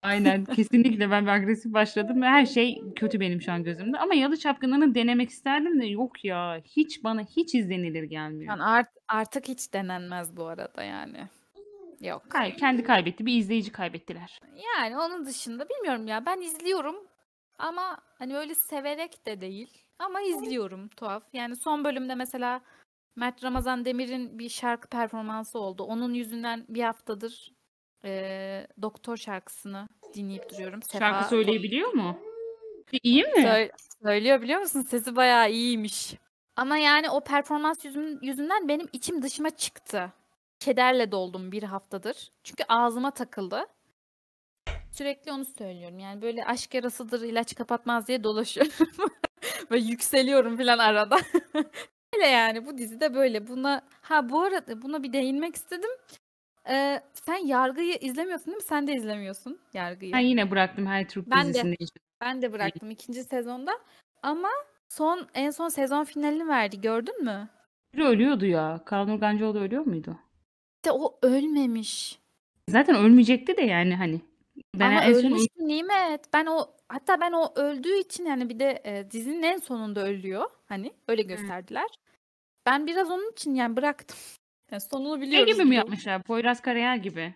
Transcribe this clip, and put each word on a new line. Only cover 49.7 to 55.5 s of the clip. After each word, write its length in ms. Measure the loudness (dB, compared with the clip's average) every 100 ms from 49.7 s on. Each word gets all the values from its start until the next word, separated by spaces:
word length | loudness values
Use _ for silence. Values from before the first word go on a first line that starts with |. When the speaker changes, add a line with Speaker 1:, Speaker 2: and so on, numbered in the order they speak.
Speaker 2:
Böyle 140 | 0 0
yükseliyorum 720 | 0 4 4 6 4 4 2
falan 200 | 2 6
arada. 400 | 6 6 4 4 4 -2 0 -4
<laughs> 500 | -4 -6 -18 _ _ 2
Öyle 120 | 6
yani, 380 | 6 4 0 -8
bu 120 | -10
dizi 220 | -10 -2
de 140 | -2
böyle. 340 | 2 2 2 -6
Buna, 340 | -4 -2 -2 -4 _
ha, 280 | 0 0 2
bu 120 | 2
arada 400 | 2 0 -4 -12
buna 220 | -8 -8
bir 100 | -4
değinmek 420 | -2 0 -2 -4